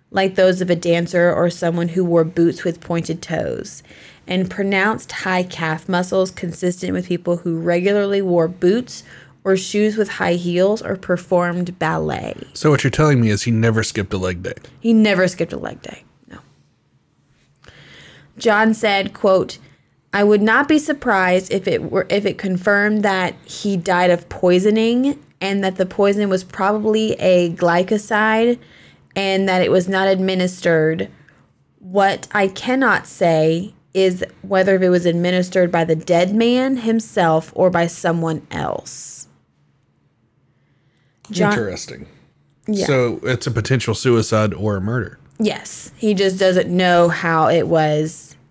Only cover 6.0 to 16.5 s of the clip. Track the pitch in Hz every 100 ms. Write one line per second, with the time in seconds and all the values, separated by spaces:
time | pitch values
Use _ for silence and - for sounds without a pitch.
6 | 185 190 185 - 175 - 180 180 185 185
7 | 180 175 175 170 175 165 170 175 190 202
8 | 202 196 190 175 165 180 180 233 247 -
9 | - - - _ 190 190 - 208 214 214
10 | 208 - 180 175 175 175 196 220 - 185
11 | - 175 - 180 175 175 175 180 160 160
12 | 156 - 55 - - - 160 139 127 -
13 | 151 131 110 104 120 110 113 110 107 110
14 | 95 98 92 87 90 - - - 226 220
15 | 214 180 180 - 165 - 53 - - -
16 | _ _ _ - _